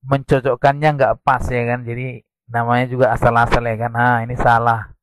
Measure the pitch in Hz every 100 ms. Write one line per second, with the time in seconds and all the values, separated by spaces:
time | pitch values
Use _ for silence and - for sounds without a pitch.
0 | 131 139 - 139 131 120 139 143 156 147
1 | 123 117 - 127 - 123 120 123 117 120
2 | 131 120 _ _ _ 117 117 123 127 127
3 | 127 113 120 113 117 120 117 110 120 117
4 | 123 120 113 123 127 117 117 113 101 -